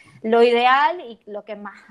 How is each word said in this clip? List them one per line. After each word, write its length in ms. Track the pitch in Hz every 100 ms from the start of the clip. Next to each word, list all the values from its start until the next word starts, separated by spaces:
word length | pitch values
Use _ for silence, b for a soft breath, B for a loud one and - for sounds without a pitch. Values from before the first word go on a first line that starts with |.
| B B
Lo 200 | 220 233
ideal 600 | 240 233 247 262 302 359
y 160 | 254 226 -
lo 180 | 202
que 100 | 202 208
más 220 | 202 - _